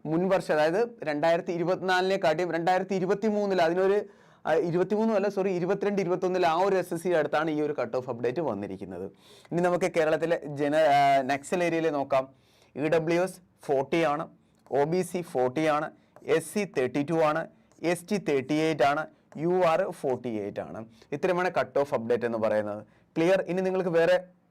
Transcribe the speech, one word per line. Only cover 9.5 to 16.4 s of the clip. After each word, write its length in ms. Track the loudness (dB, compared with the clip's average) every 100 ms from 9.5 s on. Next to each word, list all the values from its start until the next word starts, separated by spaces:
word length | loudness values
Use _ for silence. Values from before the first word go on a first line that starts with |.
ഇനി 120 | -2 0
നമുക്ക് 220 | 0 0 0
കേരളത്തിലെ 400 | 0 0 0 -2 -4 -4
ജന-, 260 | 0 2 4 4
ആ, 60 | 4 4 2
നക്സൽ 320 | -4 -2 -2 0
ഏരിയയിൽ 200 | 0 0 -2
നോക്കാം. 280 | 0 -2 -2 -10 _ _ _ -6
ഇ 160 | 0 2
ഡബ്ല്യു 280 | 2 0 0
എസ് 100 | -6 _ _ -2
ഫോർട്ടി 340 | -2 0 0 0
ആണ്, 140 | 0 -6 -14 _ _ _ 0
ഒ 40 | 2
ബി 80 | 0 -2
സി 100 | -6 -4
ഫോർട്ടി 320 | 0 0 0 0 0
ആണ്, 140 | -2 -10 _ -14 -2
എസ് 120 | -2